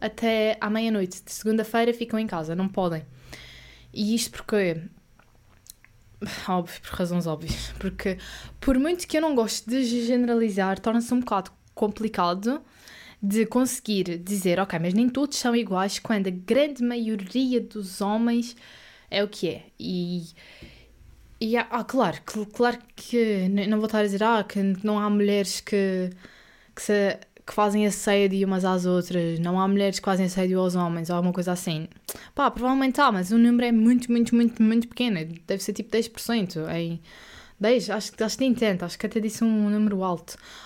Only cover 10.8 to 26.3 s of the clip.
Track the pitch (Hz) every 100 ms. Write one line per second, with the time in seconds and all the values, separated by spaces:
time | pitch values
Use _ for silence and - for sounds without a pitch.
10.8 | 233 233 233 247 247 196 185 - _ -
11.8 | 208 202 220 208 175 185 220 294 - -
12.8 | - - - - 196 214 220 247 254 -
13.8 | - 202 180 170 180 202 180 175 196 165
14.8 | 175 196 247 262 285 - 247 233 202 185
15.8 | 196 - - 214 190 180 185 254 302 254
16.8 | 240 240 220 214 185 247 262 240 233 214
17.8 | 190 - 202 220 233 233 240 - - -
18.8 | - - - 196 208 - 175 - - -
19.8 | 175 180 175 180 160 - - - - -
20.8 | - - - - - - 220 233 220 233
21.8 | 226 262 190 151 - 214 208 - 240 240
22.8 | - - - 240 220 202 185 202 196 214
23.8 | 214 214 208 196 220 226 202 196 196 185
24.8 | 214 208 208 208 202 202 190 - - 202
25.8 | 196 185 180 185 -